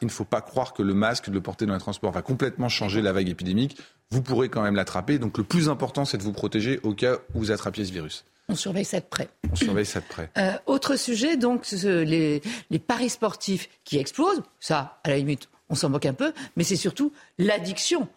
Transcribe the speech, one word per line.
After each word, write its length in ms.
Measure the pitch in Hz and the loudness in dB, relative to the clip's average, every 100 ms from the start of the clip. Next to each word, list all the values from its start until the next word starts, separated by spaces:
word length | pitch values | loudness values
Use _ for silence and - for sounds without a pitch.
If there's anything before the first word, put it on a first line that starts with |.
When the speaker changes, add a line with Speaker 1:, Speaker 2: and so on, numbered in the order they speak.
Speaker 1:
il 40 | 117 | -6
ne 40 | |
faut 140 | - | -4
pas 160 | 104 110 | -2 -2
croire 320 | - 127 127 | -2 -2 -2
que 100 | - | 0
le 120 | 98 | 2
masque, 340 | 98 110 123 - | 4 2 0 -2
de 60 | |
le 60 | 98 | -4
porter 240 | 90 95 | -4 -2
dans 100 | 107 | -2
les 40 | 95 | 0
transports, 320 | - 98 101 | -4 -4 -4
va 120 | 90 | -4
complètement 460 | 90 131 131 - 123 | -2 0 0 0 -2
changer 340 | - 107 107 | -2 0 2
la 100 | 101 | 2
vague 160 | 95 90 | 2 0
épidémique. 480 | 87 90 98 139 - - _ _ | -2 0 0 0 -4 -20 _ _
Vous 100 | 123 | -2
pourrez 280 | 131 120 131 | 2 2 2
quand 140 | 113 | 2
même 120 | 104 | 2
l'attraper. 460 | 101 92 92 110 147 | 2 0 -2 0 0
Donc, 180 | 113 - | 0 -2
le 60 | |
plus 240 | 104 175 151 | 0 2 2
important, 360 | 135 - - | 0 -2 -2
c'est 140 | 139 113 | -2 -2
de 60 | |
vous 80 | 104 | -4
protéger 480 | 98 104 110 110 135 | -4 -2 0 0 0
au 100 | 110 | -2
cas 260 | 101 123 123 - | 2 2 0 -2
où 40 | 117 | -4
vous 140 | 107 | 0
attrapiez 320 | 107 104 92 | 0 -2 -4
ce 80 | 98 | -4
virus. 320 | 90 78 - - _ - | -4 -8 -12 -16 _ -6
Speaker 2:
On 40 | |
surveille 320 | 185 196 185 - | -4 -2 -2 -2
ça 120 | 190 | -4
de 60 | |
près. 240 | - - - _ - | -4 -6 -6 _ -2
Speaker 1:
On 20 | 82 | 0
surveille 280 | - 101 | 2 2
ça 160 | 101 95 | 0 -4
de 60 | - | -8
près. 240 | - 82 - | -10 -6 0
Speaker 2:
Euh, 140 | 190 - | 0 0
autre 320 | - 269 - 269 | 0 0 2 0
sujet, 400 | - 226 285 320 | 0 0 2 2
donc, 300 | 240 247 - | 2 2 -2
ce, 360 | 196 202 175 | -2 2 2
les, 380 | 156 165 156 147 208 - - | 4 4 4 2 -2 -10 -4
les 80 | 156 | -4
paris 320 | - 233 247 | 0 0 0
sportifs 580 | - 214 - - 190 - _ | 0 -2 -2 -2 -2 -4 _
qui 140 | - 147 | -2 -2
explosent. 420 | 127 - 349 349 - _ | 0 2 2 2 -2 _
Ça, 420 | - 156 131 - | -2 0 -2 -4
à 60 | 160 | 0
la 80 | 139 | 2
limite, 320 | 143 139 - _ _ | 2 -2 -6 _ _
on 60 | |
s'en 160 | 147 151 | 0 2
moque 160 | 139 139 | 2 0
un 80 | |
peu, 180 | 127 294 - 269 - | 0 -2 -2 -8 -2
mais 80 | |
c'est 100 | 165 190 | 0 2
surtout 360 | 190 - 285 - - - | 0 0 -2 -2 -14 0
l'addiction 720 | 196 208 175 190 - 339 220 | 2 2 0 -4 0 0 0